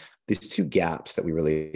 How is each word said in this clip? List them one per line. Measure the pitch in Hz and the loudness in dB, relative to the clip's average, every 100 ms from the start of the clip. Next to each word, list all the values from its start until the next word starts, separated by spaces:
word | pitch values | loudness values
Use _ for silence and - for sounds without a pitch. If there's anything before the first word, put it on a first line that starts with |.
| - _ - | -16 _ -2
these | 104 - | -2 -2
two | - 80 | -2 0
gaps | 95 82 78 - | 2 2 0 -4
that | - 82 | -4 0
we | |
really | 80 78 78 78 | 2 2 2 0